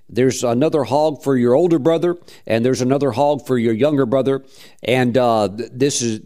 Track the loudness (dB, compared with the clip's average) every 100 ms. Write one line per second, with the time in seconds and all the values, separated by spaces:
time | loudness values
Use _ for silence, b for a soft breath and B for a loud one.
0 | -8 0 0 0 -2 0 0 0 0 0
1 | 0 -2 -2 2 4 4 2 2 0 0
2 | -2 -4 -10 B B 0 0 0 0 0
3 | 0 0 0 -2 -2 -2 0 0 0 2
4 | 0 0 0 -4 -8 B B B -2 0
5 | 2 2 2 2 0 -4 -8 -2 -2 -2
6 | -4 -6